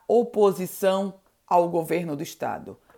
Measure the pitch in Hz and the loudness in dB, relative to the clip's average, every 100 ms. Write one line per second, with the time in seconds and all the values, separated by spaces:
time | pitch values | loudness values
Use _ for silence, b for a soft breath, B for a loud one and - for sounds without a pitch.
0 | - 220 233 208 202 175 180 - 190 190 | 2 2 2 2 2 2 -8 -2 0 0
1 | 196 - _ _ _ 180 170 170 165 170 | -2 -8 _ _ _ 2 4 0 -2 -4
2 | 165 147 170 - 131 101 - - b | -4 -6 -8 -8 -8 -8 -12 -18 b